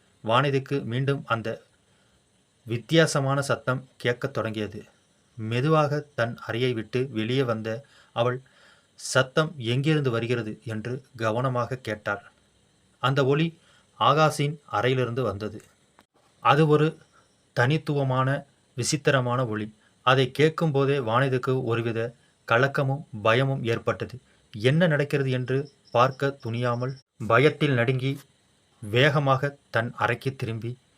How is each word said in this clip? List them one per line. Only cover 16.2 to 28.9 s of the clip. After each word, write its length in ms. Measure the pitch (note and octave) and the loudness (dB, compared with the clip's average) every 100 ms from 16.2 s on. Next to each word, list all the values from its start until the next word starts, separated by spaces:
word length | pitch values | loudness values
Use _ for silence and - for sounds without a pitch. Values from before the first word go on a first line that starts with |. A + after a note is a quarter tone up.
| _ _ | _ _
அது 200 | A#2+ C#3 D#3 | 2 4 4
ஒரு 180 | D3+ D#3 D#3 _ _ _ _ _ - | 4 2 -2 _ _ _ _ _ 0
தனித்துவமான, 720 | B2 D#3 D#3 C#3+ C3+ C3 C3 C#3 - _ _ - | 2 2 0 -2 0 0 0 -2 -8 _ _ -8
விசித்திரமான 640 | A2+ D#3+ - C#3 B2 B2 B2 | -4 -2 2 2 2 -2 -2
ஒலி. 200 | G#2+ G#2+ - _ _ B2 | -4 -8 -12 _ _ 2
அதை 200 | C3+ B2+ | 4 2
கேட்கும்போதே 680 | C3 D#3 D#3 E3 C#3 C#3 C#3+ | 2 2 2 0 2 2 0
வானதிக்கு 520 | A2+ A#2 C3+ B2+ C3 C3 | 0 2 2 0 0 -2
ஒருவித 360 | A2+ A#2 A#2 A2+ A#2 - _ _ - | 0 -2 -2 -2 -6 -8 _ _ 0
கலக்கமும் 560 | A#2 C#3 D3 C3+ C#3+ - G#2+ | 2 2 0 -2 -4 -8 -2
பயமும் 400 | A2 A#2+ C3+ C3+ | 2 4 2 0
ஏற்பட்டது. 520 | A2+ A2+ - G#2 A2+ - _ _ _ | -2 -2 -2 -4 -6 -12 _ _ _
என்ன 320 | G#2 A#2+ D#3 F3+ | 0 2 4 4
நடக்கிறது 440 | D3 C#3+ D3 C3+ | 2 0 -2 0
என்று 260 | B2+ B2+ C3+ C#3+ _ _ | -2 -2 -2 -4 _ _
பார்க்க 400 | A#2 C3 C3+ C#3 C#3 | 2 2 2 -4 -4
துணியாமல் 560 | A#2 A#2 B2 A#2+ B2+ C3 _ - | -6 -4 -2 -2 -4 -8 _ -8
பயத்தில் 540 | A2 A#2 D3+ D3 D3 | 2 4 4 4 2
நடுங்கி 360 | B2 A#2+ C3 C3 C#3+ - _ _ _ _ _ | 2 2 0 -2 -6 -12 _ _ _ _ _
வேகமாக 680 | G#2+ | -2